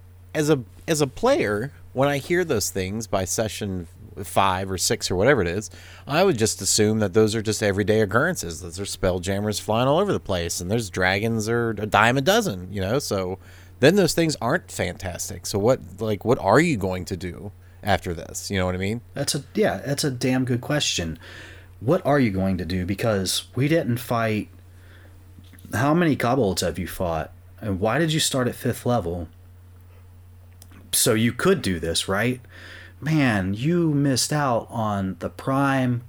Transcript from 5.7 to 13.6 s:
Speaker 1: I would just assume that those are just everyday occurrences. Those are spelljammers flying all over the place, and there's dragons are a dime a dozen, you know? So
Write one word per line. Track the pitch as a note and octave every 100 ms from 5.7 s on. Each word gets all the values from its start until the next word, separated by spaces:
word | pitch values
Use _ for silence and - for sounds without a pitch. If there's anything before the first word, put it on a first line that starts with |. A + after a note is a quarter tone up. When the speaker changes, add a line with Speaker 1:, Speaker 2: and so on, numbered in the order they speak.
| - - - -
Speaker 1:
I | D3+
would | G3 B2+
just | A2 -
assume | G2 - G#2+ A2
that | G2+
those | G#2+ A2 A2+
are |
just | G#2+ G#2
everyday | G#2 G2 G2+ A2
occurrences. | G2+ A2+ E3 F3 E2+ D#2+
Those | F2 E2+
are |
spelljammers | G2 - F#2 F#2 F2 G2 G#2+ G2+
flying | - A2 C3
all | D#3
over | G3+
the | A2+
place, | - F#2 E2+ -
and | F2
there's | A#2 G2+
dragons | F#2+ F#2 G2 A2+ A2+ G#2+
are | A#2 A#2
a | G#2 G#2+
dime | G2+ A2+ C3+
a |
dozen, | C#3 A3 G3 F#2 F#2
you | G2+
know? | F#2+ C3
So | - G2+ F#2 F#2+ - -